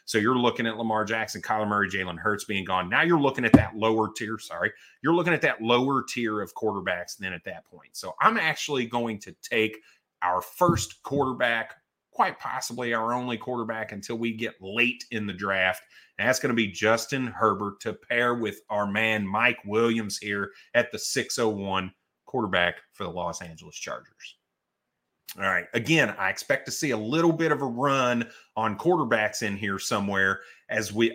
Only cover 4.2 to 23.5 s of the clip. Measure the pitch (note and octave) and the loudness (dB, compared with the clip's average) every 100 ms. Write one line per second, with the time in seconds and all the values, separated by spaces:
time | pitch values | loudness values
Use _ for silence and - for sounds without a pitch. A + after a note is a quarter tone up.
4.2 | G#2+ A2 - E2 G2 - - _ C3+ F3 | -6 -8 -8 -4 -4 -4 -16 _ 2 2
5.2 | E3+ D#3 D3 A2+ A2+ B2 C3+ C3+ - B2 | 4 2 2 2 4 4 4 2 0 -2
6.2 | A2+ G#2+ F#2+ - A2 G2 F#2 F2 F2+ - | -2 -2 -4 -4 -2 -2 -2 -4 -6 -10
7.2 | F#2+ F2 G2 E2+ - E2 C#2+ - F#2 - | -10 -8 -10 -14 -16 -20 -18 -12 -12 2
8.2 | F#3+ A3+ D#3+ D3 - C3+ A#2 B2 A#2 G#2 | 2 4 0 -2 -2 -2 -2 -2 -2 -4
9.2 | - - - A#2 A2 - - _ _ _ | -10 -18 -2 2 2 -2 -18 _ _ _
10.2 | F2+ F2+ - - F3+ E3+ - - - C#3+ | 0 0 -2 2 4 4 -2 -10 -4 0
11.2 | C3 B2 A#2+ A2+ A2 - _ _ _ - | 0 0 0 0 -4 -12 _ _ _ 0
12.2 | - - - C3 - A#2+ A#2+ A#2 A2+ B2 | 0 0 -6 -6 -6 -4 -2 0 0 0
13.2 | B2 A2+ - B2 A2+ A2 A2 G2+ - A#2 | -2 -4 -4 -4 -4 -4 -6 -8 -6 -4
14.2 | A#2 A2+ A2+ - F#2+ A2+ B2 B2 - A2+ | -4 -4 -6 -8 -4 0 2 0 -8 -6
15.2 | G2+ F#2 G2+ F#2+ F#2 F2+ - - - - | -6 -4 -2 2 2 0 -6 -20 -14 -2
16.2 | A2+ C3 C3+ A#2 G#2 F2 G#2+ A2+ - C#3 | 0 2 0 0 0 0 2 2 0 -4
17.2 | B2 A2 A2 G2 G#2 - A2+ G#2+ - A#2+ | -4 0 2 2 -2 -6 -8 -8 -4 0
18.2 | A#2+ A#2+ G#2+ G#2 - G#2 G2+ G2+ A2 G#2+ | 2 2 -2 -6 -4 -2 0 2 2 2
19.2 | F#2+ G#2 A#2+ A#2+ G2+ G#2+ A#2 A2+ G#2+ - | 0 2 2 0 -2 2 2 2 -2 -6
20.2 | G#2 G2+ G2 - - A#2+ A#2+ G#2+ - C3 | -4 -4 -6 -10 -2 0 0 -2 -4 -2
21.2 | - - A2+ G2+ G2 F#2+ F#2 - _ _ | -2 0 0 0 -2 -2 -4 -8 _ _
22.2 | - B2+ G#2 F2+ F2 - - - F#2 F2 | -8 -4 0 2 2 0 -10 -10 -8 -4
23.2 | F2 E2 F2 | -6 -6 -10